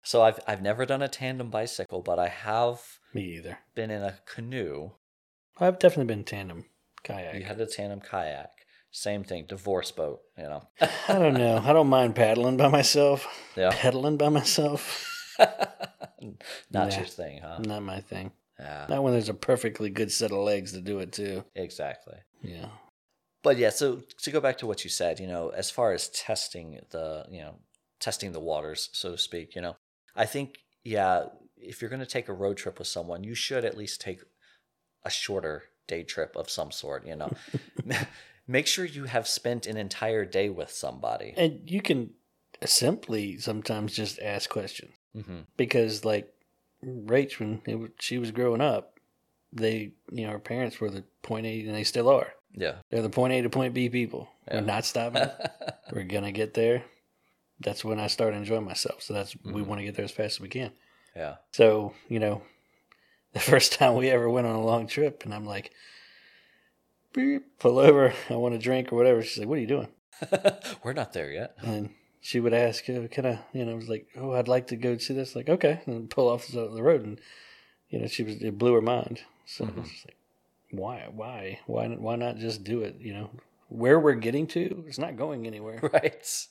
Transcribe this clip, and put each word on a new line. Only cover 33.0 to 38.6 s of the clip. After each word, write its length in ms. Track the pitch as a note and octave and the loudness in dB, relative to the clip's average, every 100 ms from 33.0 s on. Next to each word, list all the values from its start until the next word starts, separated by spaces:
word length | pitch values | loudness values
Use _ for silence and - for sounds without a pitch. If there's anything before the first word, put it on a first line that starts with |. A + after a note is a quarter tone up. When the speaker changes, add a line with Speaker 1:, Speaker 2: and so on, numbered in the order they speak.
| E2+ F2 | -6 -8
Speaker 1:
you 120 | G2+ A#2 | -8 -6
should 300 | - C3 A#2 | -2 -2 -2
at 120 | F#2+ | -4
least 240 | G2+ - | -10 -10
take 200 | - F#2 - _ _ _ _ _ _ _ | -10 -12 -14 _ _ _ _ _ _ _
a 60 | F2+ | -6
shorter 540 | - - G2 E2 D2 - _ - | -4 -2 -4 -4 -8 -12 _ -8
day 160 | E2+ | -8
trip 320 | E2 - D#2 - | -6 -6 -6 -6
of 140 | D#2+ | -8
some 220 | - D#2 | -6 -6
sort, 340 | - C#2+ C#2 - | -8 -8 -10 -10
you 100 | D#2 | -8
know? 160 | D2+ - - - - - - | -6 -8 -6 -8 -8 -2 0
<laughs> 600 | B2+ - - - _ - | 0 -2 -8 -20 _ 0
Make 180 | B2+ | 2